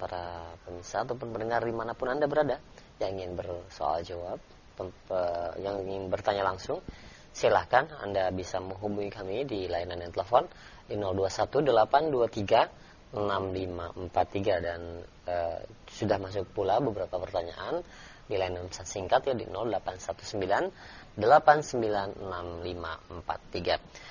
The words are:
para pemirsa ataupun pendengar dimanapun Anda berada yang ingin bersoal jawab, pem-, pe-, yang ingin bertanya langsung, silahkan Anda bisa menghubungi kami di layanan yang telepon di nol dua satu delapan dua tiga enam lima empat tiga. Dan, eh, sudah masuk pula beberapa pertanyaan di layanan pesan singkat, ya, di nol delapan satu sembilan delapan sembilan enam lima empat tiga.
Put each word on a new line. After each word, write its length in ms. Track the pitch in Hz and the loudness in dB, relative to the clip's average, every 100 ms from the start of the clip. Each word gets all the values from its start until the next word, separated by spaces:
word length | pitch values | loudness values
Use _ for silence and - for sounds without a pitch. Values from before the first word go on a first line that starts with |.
para 560 | 90 90 87 87 85 85 | -6 -4 -6 -8 -10 -14
pemirsa 400 | - 87 87 101 | -12 -12 -4 -2
ataupun 320 | 117 123 120 110 | -2 -4 -6 -4
pendengar 240 | 113 117 | 0 0
dimanapun 480 | 113 113 113 - 127 | 0 -2 -4 -4 -2
Anda 160 | 135 | 0
berada 320 | 147 151 147 135 - - - - | 2 2 2 0 -8 -20 -16 -6
yang 160 | 98 95 | -4 -4
ingin 160 | 90 90 | -4 -6
bersoal 640 | 90 87 92 - 73 82 | -6 -8 -10 -2 0 0
jawab, 400 | 90 87 87 127 - - - - | -2 -8 -8 -8 -12 -20 -14 -10
pem-, 160 | 95 - | -8 -10
pe-, 560 | - 95 87 85 85 80 | -4 0 0 0 -4 -4
yang 240 | 98 101 | -4 -2
ingin 240 | 95 98 95 | -2 -4 -2
bertanya 400 | 98 - 101 95 | 0 2 2 2
langsung, 320 | 92 - 156 - - - - - - | 0 -4 -6 -8 -14 -16 -20 -16 2
silahkan 480 | 120 98 87 120 156 - | 6 6 6 4 4 -2
Anda 320 | 101 98 92 | -2 2 2
bisa 320 | 92 90 92 | 0 -2 -4
menghubungi 480 | 92 95 104 101 101 | -4 -4 -4 -2 -4
kami 320 | 104 95 107 | -6 -4 -4
di 240 | 139 104 90 | -2 -4 -2
layanan 400 | 87 87 87 87 | -2 -4 -6 -6
yang 40 | 85 | -4
telepon 320 | 92 120 175 - - - - | 4 4 4 -6 -20 -16 -6
di 80 | 107 | -2
nol 160 | 98 | 0
dua 160 | 95 95 | 2 2
satu 320 | - 101 135 | 2 2 4
delapan 480 | 147 117 110 139 156 | 6 6 6 6 4
dua 240 | 131 113 | 4 2
tiga 400 | - 98 110 165 - - - - | 0 4 6 6 -2 -20 -20 -8
enam 400 | 110 104 98 95 | -2 0 2 0
lima 400 | 95 92 87 85 | -2 -4 -4 -6
empat 320 | - 87 95 90 | -8 -2 2 2
tiga. 260 | 101 98 90 | 2 2 2
Dan, 460 | 85 85 85 85 87 - - | 0 -4 -8 -10 -12 -12 -4
eh, 320 | 87 85 82 - - - | -2 0 -4 -8 -16 -16
sudah 320 | - 104 98 | -2 2 2
masuk 320 | 95 101 90 | 0 -4 -2
pula 320 | - 95 107 | 0 4 4
beberapa 380 | 135 101 90 92 | 4 0 -2 -4
pertanyaan 640 | 90 95 85 85 101 165 175 - - - - | -2 -2 -4 -6 -4 -4 -6 -14 -20 -16 -4
di 80 | |
layanan 320 | 98 92 90 90 | -2 0 -2 -6
pesan 160 | - 90 | -10 -8
singkat, 340 | 104 92 123 143 | -6 2 2 2
ya, 60 | 123 | -2
di 100 | - | -4
nol 240 | 92 117 | -4 -2
delapan 300 | 95 - 92 | -2 -4 -8
satu 240 | - 85 - | -8 -8 -6
sembilan 400 | 107 92 107 185 - - - - | -2 2 2 2 -4 -16 -18 -12
delapan 480 | - 107 151 151 151 | 2 8 8 10 6
sembilan 460 | 147 127 110 101 98 - | 4 0 2 0 -2 -6
enam 480 | 98 87 87 85 | -8 -6 -6 -6
lima 320 | 90 87 82 80 - | -6 -6 -6 -8 -12
empat 280 | 87 - 85 - | -10 -8 -8 -8
tiga. 240 | 87 87 80 - - - | -4 0 0 -2 -18 -16